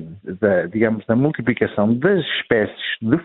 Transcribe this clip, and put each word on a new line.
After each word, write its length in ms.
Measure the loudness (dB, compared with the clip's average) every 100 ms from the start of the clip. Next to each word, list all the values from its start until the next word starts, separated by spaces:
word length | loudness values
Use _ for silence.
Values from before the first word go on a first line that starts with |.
| -8 -14
da, 420 | -12 -2 2 2 0
digamos, 380 | 0 0 0 0
da 80 | 2
multiplicação 800 | 2 0 -2 0 0 0 0 2
das 260 | 2 2 0 -4
espécies 420 | 0 0 0 -4 -8 -4
de 160 | 0 0